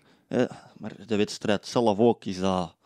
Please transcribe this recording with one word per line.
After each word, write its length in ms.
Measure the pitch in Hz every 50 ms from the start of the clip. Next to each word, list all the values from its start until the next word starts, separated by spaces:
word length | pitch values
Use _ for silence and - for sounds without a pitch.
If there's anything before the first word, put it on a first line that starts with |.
| _ _ _ _ _ -
Eh, 140 | - 120 127 - - - - - - -
maar 140 | - 107 - - 98
de 100 | 95 110
wedstrijd 500 | 101 104 101 - - - 107 101 92 -
zelf 320 | - - 127 117 113 101 95
ook 260 | 120 120 110 - -
is 140 | 107 92 90
dat, 360 | 92 95 92 92 87 82 - _ _